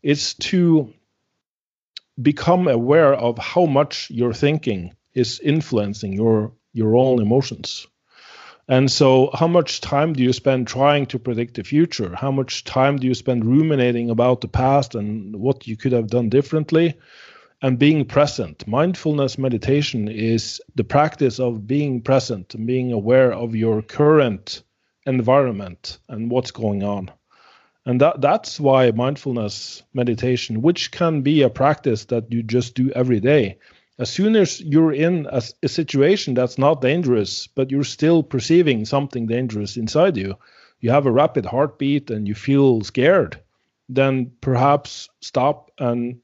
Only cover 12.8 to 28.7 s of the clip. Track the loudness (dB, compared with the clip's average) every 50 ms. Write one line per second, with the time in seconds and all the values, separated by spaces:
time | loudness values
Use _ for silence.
12.8 | 2 2 2 0 0 -2 -2 -2 -2 -2 -2 0 0 2 4 4 4 2 2 2
13.8 | 2 2 0 0 -2 -2 0 2 2 2 2 0 -4 -4 -2 0 2 2 2 2
14.8 | 0 -2 -6 -8 -6 -6 -8 -8 -10 -12 -10 -4 -2 -2 -2 -2 -6 -12 -12 -6
15.8 | -2 0 0 0 0 0 -2 -2 0 2 0 0 0 0 -4 -4 -2 2 2 2
16.8 | 2 2 -2 _ _ _ -20 -20 -20 -20 -20 -20 _ _ _ _ -2 -2 2 4
17.8 | 4 4 4 2 -2 0 2 2 2 2 0 -6 -8 -8 -10 -14 -10 -4 -2 0
18.8 | 0 0 -2 -2 -4 -2 0 0 -2 -2 -2 -4 -2 -2 -2 -2 0 0 0 0
19.8 | 0 -2 -4 -6 -6 -6 -6 -4 -2 0 0 -2 -2 -6 -14 -16 -18 _ _ -6
20.8 | -4 0 2 2 2 2 0 -2 -2 -2 0 -2 -4 -4 -4 -6 -6 -2 -2 -2
21.8 | -2 -2 -4 -4 0 0 0 0 0 -2 -8 -10 -10 _ -12 -8 -6 -4 -4 -2
22.8 | -2 -2 -4 -2 0 2 4 4 4 4 0 -4 -6 -6 -4 -2 0 0 0 -2
23.8 | -4 -6 -2 2 4 4 6 4 4 2 -2 -6 _ -14 -16 -16 _ _ _ _
24.8 | _ _ _ _ _ -4 -2 0 2 4 4 4 4 2 -4 -6 -10 -12 -14 _
25.8 | -18 -18 -18 _ _ -16 -12 -8 -6 -2 -2 -2 -4 -4 -10 -6 -4 -4 -2 -2
26.8 | -4 -4 -6 -6 -10 -14 -18 _ _ _ _ _ _ _ _ _ _ _ _ _
27.8 | _ -4 2 4 4 2 2 0 0 0 0 0 -4 -10 -10 -2 0 2